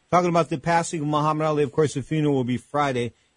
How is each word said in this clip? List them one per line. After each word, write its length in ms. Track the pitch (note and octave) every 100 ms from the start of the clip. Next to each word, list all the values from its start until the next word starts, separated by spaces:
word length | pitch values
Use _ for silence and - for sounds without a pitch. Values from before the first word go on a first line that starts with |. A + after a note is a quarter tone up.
| _
Talking 180 | D#3+ F3
about 220 | E3+ D#3+
the 80 | C3
passing 420 | E3 E3+ E3+ E3
of 60 | D3
Muhammad 400 | D3+ D3+ D#3 D#3
Ali, 160 | D3+
of 100 | C#3+
course, 220 | - D3+
the 80 | C#3+
funeral 320 | - D#3 D3
will 100 | C#3
be 140 | B2 B2
Friday 560 | - C#3+ C#3+ B2 A#2+ - _